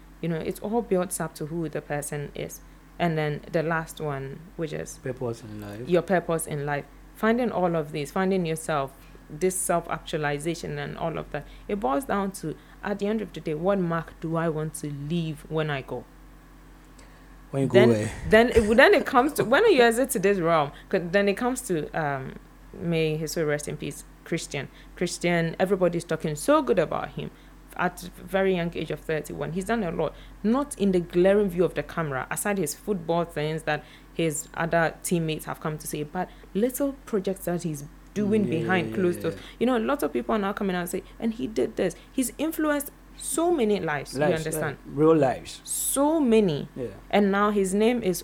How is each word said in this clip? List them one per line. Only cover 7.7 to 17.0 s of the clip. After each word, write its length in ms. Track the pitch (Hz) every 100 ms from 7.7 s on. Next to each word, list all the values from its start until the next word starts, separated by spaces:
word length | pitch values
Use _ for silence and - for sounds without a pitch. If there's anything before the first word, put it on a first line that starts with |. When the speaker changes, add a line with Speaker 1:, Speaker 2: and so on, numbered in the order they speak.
| 165
Speaker 1:
of 160 | 151
these, 200 | 156 143
finding 340 | 196 190 190 165
yourself, 460 | 160 - 151 135 - - - -
this 260 | 147 185 -
self-actualization 1200 | - 170 170 160 - 160 147 143 156 160 165 147
and 180 | 143 -
all 200 | 165 156
of 140 | -
that, 140 | 147 - - -
it 120 | 202
boils 260 | 247 277 269
down 260 | 202 196
to, 240 | - 156 - - -
at 160 | 202 202
the 80 | 202
end 140 | 220
of 100 | 190
the 60 | 160
day, 140 | 165
what 260 | 156 180 202
mark 400 | 170 165 - -
do 160 | 165 165
I 140 | 170
want 240 | 156 156 -
to 160 | 151 143 147
leave 360 | 175 160 151 -
when 220 | 156 151
I 120 | 139
go? 240 | 131 123 - - - - - - - - - -